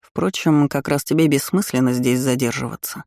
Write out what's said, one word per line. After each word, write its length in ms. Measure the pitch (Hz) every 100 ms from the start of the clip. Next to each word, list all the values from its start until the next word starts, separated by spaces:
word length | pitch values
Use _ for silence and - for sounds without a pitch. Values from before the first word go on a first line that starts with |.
Впрочем, 680 | _ - 180 - - 151 147
как 200 | 139 -
раз 160 | 143
тебе 240 | - 156 160
бессмысленно 680 | 139 - 185 202 131 127
здесь 260 | 123 127 127
задерживаться. 840 | 131 123 123 123 123 110 - -